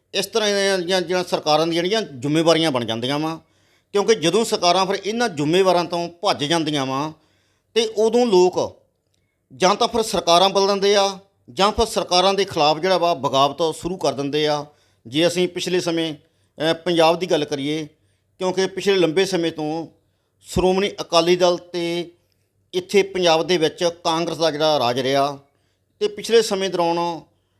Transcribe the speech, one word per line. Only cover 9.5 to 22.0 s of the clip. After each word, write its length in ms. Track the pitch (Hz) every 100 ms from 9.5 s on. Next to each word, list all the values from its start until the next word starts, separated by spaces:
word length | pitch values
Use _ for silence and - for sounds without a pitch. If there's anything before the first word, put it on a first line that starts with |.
| 127
ਜਾਂ 180 | 180
ਤਾਂ 140 | 202 233
ਫਿਰ 140 | 233
ਸਰਕਾਰਾਂ 460 | 220 190 - 170 190
ਬਦਲ 180 | 196 196
ਦਿੰਦੇ 300 | 202 196 202
ਆ 220 | 196 190 - _ -
ਜਾਂ 220 | 120 196
ਫਿਰ 140 | 214 220
ਸਰਕਾਰਾਂ 480 | 208 170 180 185
ਦੇ 100 | 196
ਖਿਲਾਫ 340 | 190 175 147 156
ਜਿਹੜਾ 200 | 185 180
ਵਾ 160 | 170
ਬਗਾਵਤ 600 | 160 131 135 143 135 165
ਸ਼ੁਰੂ 220 | 151 170 180
ਕਰ 160 | 147
ਦਿੰਦੇ 360 | 131 139 151 151
ਆ। 180 | 147 143 _ _ _ 117
ਜੇ 200 | 135 170
ਅਸੀਂ 220 | 170 180
ਪਿਛਲੇ 320 | 180 180 180
ਸਮੇਂ, 340 | 170 165 160 147 _ _ _ - 151
ਅ, 20 |
ਪੰਜਾਬ 460 | 165 180 165 160 170
ਦੀ 80 | 175
ਗੱਲ 180 | 165
ਕਰੀਏ, 420 | 147 147 139 156 151 _ _ _ _ -
ਕਿਉਂਕਿ 280 | 185 180 185
ਪਿਛਲੇ 280 | 190 185
ਲੰਬੇ 300 | 196 165 156
ਸਮੇਂ 280 | 190 185 165
ਤੋਂ 340 | 156 151 160 156 _ _ _ _ _
ਸ਼੍ਰੋਮਣੀ 500 | - - 180 190 202 -
ਅਕਾਲੀ 360 | 156 170 170 180
ਦਲ 220 | 180 175
ਤੇ 520 | - 180 170 170